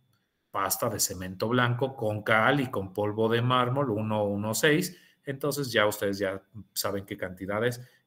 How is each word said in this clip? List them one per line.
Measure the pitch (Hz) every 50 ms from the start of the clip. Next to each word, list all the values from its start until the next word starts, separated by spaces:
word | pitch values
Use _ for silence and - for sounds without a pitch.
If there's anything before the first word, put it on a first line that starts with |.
| _ _ _ _ _ _ _ _ _ _
Pasta | - 101 98 92 - - 127 117
de | 107 92
cemento | - - 98 90 92 92 95 95 110 110
blanco | 123 123 123 120 120 120 139 127 -
con | - 113 107 107 104 -
cal | - 110 110 110 123 143 143
y | 127 -
con | - 104 98 95 92
polvo | 104 104 104 104 107 110
de | 110 113 117
mármol, | 120 127 127 123 123 120 127 139 143 127
uno | 104 107 110 110 107
a | 107 104
uno | 101 101 101 104 110 110
seis. | - - 156 151 170 180 - - - _ _ _ _ -
Entonces | 143 135 127 - 147 135 143 143 127
ya | 113 110 104
ustedes | 104 104 - 107 101 98
ya | 98 101 95 98 95 _ _ - 107 95 _ -
saben | - - 101 101 101 98
qué | - 104
cantidades | - 95 92 92 - 98 92 101 107 117 123 123 123 123 - _ _ _